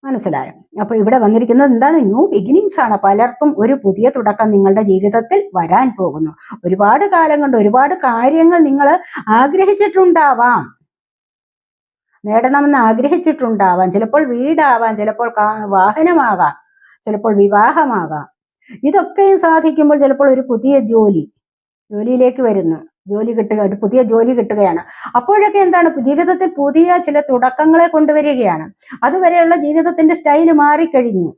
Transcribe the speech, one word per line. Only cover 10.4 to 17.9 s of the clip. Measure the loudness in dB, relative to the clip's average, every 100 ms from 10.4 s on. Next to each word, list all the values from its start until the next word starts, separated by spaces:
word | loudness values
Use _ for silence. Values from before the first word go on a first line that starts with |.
| 0 0 -4 _ _ _ _ _ _ _ _ _ _ _ _ _ _ _
നേടണമെന്ന് | -4 -2 0 0 0 2
ആഗ്രഹിച്ചിട്ടുണ്ടാവാം. | 2 0 0 0 -2 -2 -4 0 0 2 0
ചിലപ്പോൾ | 0 -2 -2 -2
വീടാവാം, | -4 -2 0 0 0 -2 -4
ചിലപ്പോൾ | -6 -4 -6 -2
കാ-, | -2 -2 -2 0
വാഹനമാകാം, | 0 2 0 2 0 0 -2 -4 _ _ _ _
ചിലപ്പോൾ | -8 -6 -2 2
വിവാഹമാകാം. | 2 4 2 2 -2